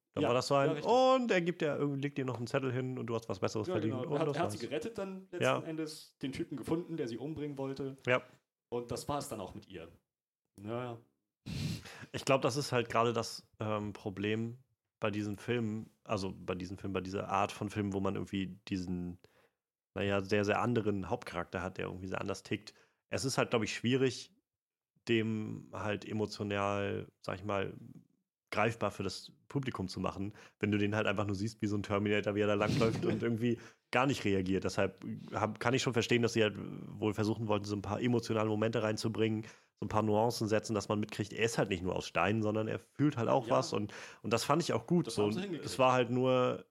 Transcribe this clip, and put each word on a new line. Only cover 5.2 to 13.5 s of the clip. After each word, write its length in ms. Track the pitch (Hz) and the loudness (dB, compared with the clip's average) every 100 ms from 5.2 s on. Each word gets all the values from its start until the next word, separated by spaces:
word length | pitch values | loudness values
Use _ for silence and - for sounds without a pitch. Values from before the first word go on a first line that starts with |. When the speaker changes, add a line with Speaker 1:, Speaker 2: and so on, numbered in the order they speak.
| - | -12
Speaker 2:
letzten 120 | - | 0
Speaker 1:
Ja. 160 | 127 135 | 2 2
Speaker 2:
Endes, 520 | 165 156 156 156 - _ | -2 -6 -8 -10 -18 _
den 100 | 139 | -8
Typen 260 | - 160 135 | -6 -6 -6
gefunden, 380 | 107 165 175 165 | -2 -2 -2 -6
der 120 | 127 | -4
sie 100 | 113 | -4
umbringen 400 | 139 151 147 135 | -8 -6 -6 -6
wollte. 400 | 135 135 139 135 - | -6 -4 -8 -6 0
Speaker 1:
Ja. 160 | 127 - - _ _ _ | 0 0 -16 _ _ _
Speaker 2:
Und 220 | 120 120 | -6 -4
das 160 | 120 - | -8 -4
war's 200 | 143 131 | -4 -4
dann 120 | 104 | -8
auch 140 | 90 101 | -10 -12
mit 120 | - | -14
ihr. 200 | 92 82 - _ _ _ _ _ - | -14 -16 -18 _ _ _ _ _ -14
Ja, 200 | 101 117 | -8 -6
ja. 140 | 123 117 - _ _ _ - - - - - - - | -6 -10 -16 _ _ _ -10 -6 -4 -6 -10 -16 -10
Speaker 1:
Ich 120 | 123 - | -6 2
glaub, 160 | 135 | 2
das 120 | 135 123 | 2 -2
ist 140 | 135 | 0
halt 180 | 123 117 | 0 2
gerade 240 | 117 117 | 2 2
das, 340 | 113 110 - - | 2 -2 -8 -16